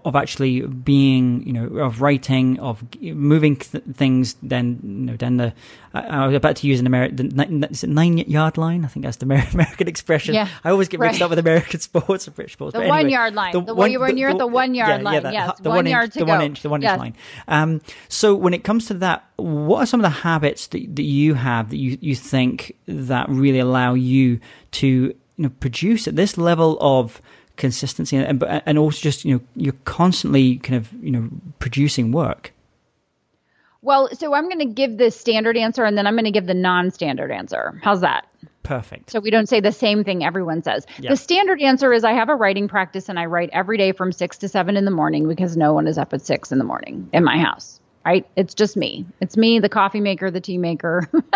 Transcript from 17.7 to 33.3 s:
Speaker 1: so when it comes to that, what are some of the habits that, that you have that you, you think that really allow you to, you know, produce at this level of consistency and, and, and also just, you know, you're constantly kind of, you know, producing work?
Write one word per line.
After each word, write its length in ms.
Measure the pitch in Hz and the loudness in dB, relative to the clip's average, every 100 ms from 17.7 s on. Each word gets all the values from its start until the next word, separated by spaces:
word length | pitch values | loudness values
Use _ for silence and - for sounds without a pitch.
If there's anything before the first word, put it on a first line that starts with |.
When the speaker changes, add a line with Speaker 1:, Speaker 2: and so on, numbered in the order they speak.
| 160 - - - | -2 -6 -18 -12
Speaker 1:
so 260 | - 220 202 | 0 2 4
when 180 | 185 | 2
it 100 | 180 - | 0 0
comes 220 | 220 226 | -2 -2
to 80 | 190 | -4
that, 280 | 185 165 - - | -2 -2 -6 -10
what 400 | 180 151 151 - | -4 -2 0 0
are 20 | 233 | 2
some 140 | 247 | 2
of 40 | |
the 60 | 202 | 2
habits 580 | 143 170 165 151 - - | 0 -2 0 0 -2 -8
that, 280 | - - 143 | -10 -8 -6
that 60 | |
you 320 | 151 139 147 143 | -2 2 2 2
have 340 | 127 120 110 | 0 -2 -4
that 80 | 143 | -4
you, 200 | 131 131 | -4 -4
you 120 | 143 131 | -4 -6
think 600 | - 135 127 123 - - - | -2 0 0 -2 -10 -18 -12
that 440 | 131 131 127 135 | -8 -4 -4 -2
really 300 | 135 139 131 | 2 2 2
allow 340 | 127 127 123 | 2 2 2
you 480 | 127 127 131 131 120 - - _ | 0 2 4 4 2 -4 -20 _
to, 160 | - 139 | -2 2
you 280 | 131 131 - _ - | 2 0 -4 _ -6
know, 120 | 147 - | -6 -4
produce 440 | 135 120 175 226 - | -6 -2 0 0 0
at 80 | 147 | 0
this 200 | 202 - | 0 2
level 400 | 170 170 160 156 | 2 4 2 4
of 400 | 143 131 120 - - - _ - | 4 4 2 -6 -20 -20 _ -4
consistency 640 | 135 120 135 - 160 135 | -4 -2 -6 -6 -2 -2
and, 260 | 135 139 | 0 0
and, 180 | - 151 - | 0 -2 0
and 120 | 151 | 2
also 220 | 151 151 | 2 2
just, 240 | 156 135 | -2 -2
you 120 | - 127 | 0 0
know, 60 | - - | -2 -4
you're 200 | 143 - - | -4 -4 -8
constantly 720 | - 175 180 - 139 131 123 | 2 2 2 2 4 4 2
kind 180 | - 127 | -2 -4
of, 160 | 113 247 | -4 -10
you 100 | 160 | -4
know, 180 | 123 117 - 180 - | -2 -4 -8 -14 -10
producing 520 | 127 127 143 139 113 | -6 0 0 2 0
work? 400 | 135 147 - - - _ _ _ _ _ _ _ | 0 -2 -4 -10 -20 _ _ _ _ _ _ _